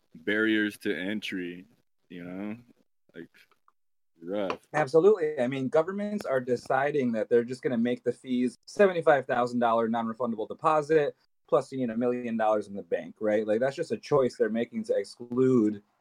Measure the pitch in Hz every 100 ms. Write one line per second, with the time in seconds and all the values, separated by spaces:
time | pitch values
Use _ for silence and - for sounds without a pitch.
0 | _ 80 90 107 110 107 107 - 107 82
1 | 92 107 - 95 87 90 - _ _ _
2 | _ 90 87 92 104 113 120 _ _ _
3 | _ 85 - _ _ _ _ _ _ _
4 | _ _ 82 104 95 - _ 147 147 160
5 | 185 202 156 151 123 135 131 151 170 196
6 | 208 208 - 135 123 120 - 135 143 147
7 | 123 113 104 120 120 127 143 120 117 123
8 | 120 120 131 123 123 - - - 196 175
9 | 160 143 131 123 123 120 117 113 113 117
10 | 113 110 120 110 107 101 160 156 147 156
11 | 139 - _ _ - 151 131 135 123 110
12 | 123 123 120 113 110 107 98 101 87 92
13 | 82 - 107 107 107 107 131 131 - 110
14 | - 147 123 - 113 113 117 113 107 104
15 | 101 - 120 120 131 127 107 104 - _